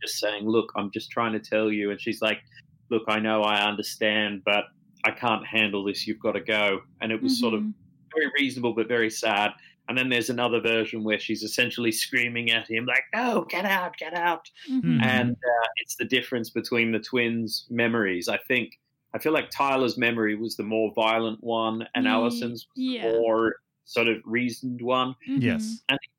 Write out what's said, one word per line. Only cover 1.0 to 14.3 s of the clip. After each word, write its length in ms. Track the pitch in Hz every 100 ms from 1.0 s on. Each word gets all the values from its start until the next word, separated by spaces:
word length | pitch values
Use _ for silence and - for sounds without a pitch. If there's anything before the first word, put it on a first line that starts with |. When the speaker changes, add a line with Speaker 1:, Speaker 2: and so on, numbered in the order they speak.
| -
Speaker 1:
trying 220 | 123 117
to 80 | 107
tell 300 | - 107 110
you." 200 | 107 101
And 100 | 101
she's 220 | 117 101
like, 160 | 107 107 - - - _ _
"Look, 140 | 117 110
I 100 | 107
know, 240 | 107 110
I 180 | 104 104 104
understand, 760 | 101 - - 110 107 104 98
but 200 | 101 104 - _ _ _
I 60 | 110
can't 360 | - 120 110 -
handle 380 | 110 107 101
this. 220 | 98 95 110
You've 140 | 107
gotta 200 | 110 101
go." 400 | 95 107 104 95 - _
And 100 | 110
it 100 | 113
was 160 | 131 120
sort 140 | 120
of 60 | 107
Speaker 2:
Mm-hmm. 100 | 107 - - _ _ 160
Speaker 1:
very 160 | 143 143
reasonable, 340 | 135 123 120
but 160 | 110 113
very 220 | 120 110
sad. 400 | - 113 101 104 - - _ -
And 100 | 127
then 100 | 131
there's 220 | 120 113
another 300 | 120 120 117
version 440 | 113 113 107 113
where 140 | 110 104
she's 240 | - 104
essentially 500 | 110 - 120 123 117
screaming 580 | 110 - 127 120 120 117
at 200 | 113 110
him, 160 | 113 123
like, 180 | 127 -
"No, 300 | 220 247 202 165
get 160 | 180 196
out, 300 | 190 175 -
get 160 | 156
out." 340 | 175 170